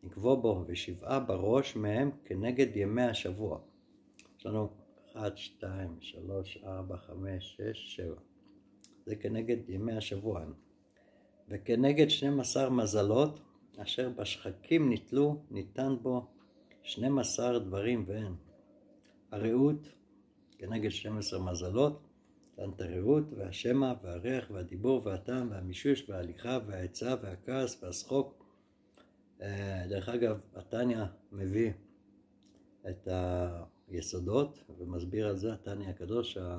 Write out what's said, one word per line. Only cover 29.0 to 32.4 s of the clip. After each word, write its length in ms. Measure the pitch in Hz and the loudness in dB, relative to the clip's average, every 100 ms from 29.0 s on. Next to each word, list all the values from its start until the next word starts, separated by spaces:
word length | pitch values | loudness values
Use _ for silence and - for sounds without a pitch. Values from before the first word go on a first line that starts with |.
| - _ _ _ | -20 _ _ _
אה, 420 | 101 101 98 95 92 | -8 -4 -2 -4 -2
דרך 200 | 98 95 | -2 -2
אגב, 300 | 120 117 104 - - | 2 2 2 -6 -16
התניא 420 | - 113 123 113 104 - _ | -6 0 2 2 -2 -6 _
מביא 400 | 98 95 101 113 98 - - _ - _ _ | -6 0 2 2 0 -12 -20 _ -20 _ _